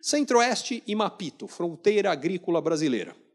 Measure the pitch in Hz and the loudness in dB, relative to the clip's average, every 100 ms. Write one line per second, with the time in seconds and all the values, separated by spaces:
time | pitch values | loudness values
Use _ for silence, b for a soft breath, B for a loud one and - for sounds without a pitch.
0 | - 294 285 240 240 226 - 233 - 208 | 0 0 4 4 4 0 -4 -8 -4 -2
1 | 202 - 175 - 202 - 170 160 - 214 | -2 -4 -10 -10 -16 -6 -6 0 2 2
2 | 196 160 147 185 185 170 151 160 156 117 | 2 0 -2 -4 0 0 0 0 0 0
3 | 82 - _ | -4 -14 _